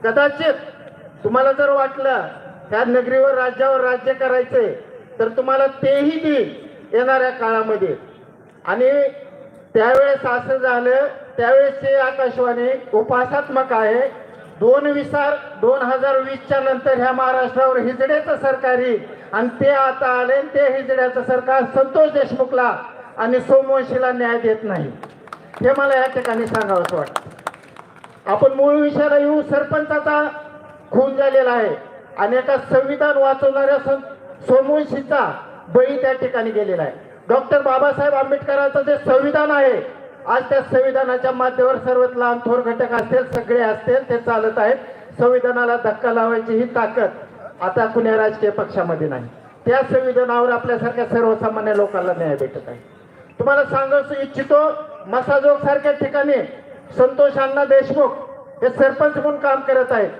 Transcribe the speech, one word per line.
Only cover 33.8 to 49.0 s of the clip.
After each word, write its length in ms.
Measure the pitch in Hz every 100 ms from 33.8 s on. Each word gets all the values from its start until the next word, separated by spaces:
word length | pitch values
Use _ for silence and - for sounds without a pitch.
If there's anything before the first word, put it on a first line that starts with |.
| 269 277 - - - -
सोमवंशीचा 920 | - 269 269 302 294 277 269 285 190 - - - -
बळी 340 | 202 262 277
त्या 120 | 262
ठिकाणी 380 | 254 254 247 226
गेलेला 300 | 208 202 175
आहे. 280 | 143 - - - -
डॉक्टर 340 | 254 262 294
बाबासाहेब 520 | 269 262 285 277 285
आंबेडकरांचं 680 | 277 269 277 277 277 277 285
जे 160 | 277 285
संविधान 460 | - 262 285 302 302
आहे, 300 | 285 269 208 - - - - 175
आज 160 | 247 254
त्या 120 | 277
संविधानाच्या 720 | 254 254 269 262 262 254 262
माध्यमावर 460 | 254 254 254 254 262
सर्वच 380 | 254 247 247
लहान 240 | 247 240 240
थोर 200 | 233 247
घटक 300 | 233 226 165
असतील, 380 | 233 - - 170
सगळे 300 | 240 226 240
असतील, 480 | 220 208 - 254 262
ते 80 | 233
चालत 400 | 240 226 220 220
आहेत. 180 | 214 262 - - - -
संविधानाला 560 | 240 254 247 247 240
धक्का 360 | 233 226 208 240
लावायची 440 | 233 226 226 226 220
ही 80 | 240
ताकद 340 | 247 214 247 196 - - - - -
आता 240 | 185 240
कुण्या 300 | 220 226 220 220
राजकीय 320 | 220 214 208
पक्षामध्ये 580 | 202 - 196 170 160